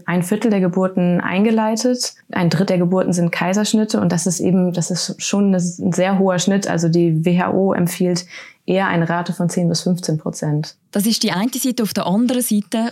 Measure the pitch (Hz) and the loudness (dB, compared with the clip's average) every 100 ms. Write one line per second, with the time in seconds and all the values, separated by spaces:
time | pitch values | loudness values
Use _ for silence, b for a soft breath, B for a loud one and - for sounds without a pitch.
0 | - 180 175 214 233 202 185 185 185 190 | -2 -2 0 0 2 2 2 0 0 0
1 | 175 175 - 185 220 220 220 226 247 247 | 2 2 0 0 2 2 0 0 0 0
2 | - - - - 170 165 196 180 175 185 | -4 -8 -8 -2 0 2 2 2 2 2
3 | - 175 170 - 175 202 208 220 214 208 | 2 0 0 0 0 0 0 0 0 0
4 | 180 175 185 160 185 185 180 175 165 170 | 0 0 -2 -2 2 2 2 0 -4 -4
5 | - - - 202 196 185 175 170 190 175 | -4 -6 -2 0 2 2 0 -2 -2 0
6 | 185 190 190 180 196 196 - 175 170 170 | 2 2 2 2 2 0 0 0 2 2
7 | 170 160 170 175 185 - 190 - 175 - | 2 2 2 2 2 2 2 0 -2 0
8 | 180 175 B B B B - 185 185 175 | -2 -2 B B B B -2 0 0 0
9 | 165 170 175 175 175 185 170 160 180 175 | 0 -2 -4 -4 -2 0 0 0 -2 -2
10 | 175 156 170 - 156 151 156 - _ 208 | -2 -4 -4 -6 -4 -4 -6 -12 _ -2
11 | 208 208 214 175 247 247 262 240 208 202 | -2 0 -2 0 -2 -2 -4 -2 -2 -2
12 | 175 202 247 247 240 208 - 233 233 | 0 0 0 0 0 -2 -2 -2 -4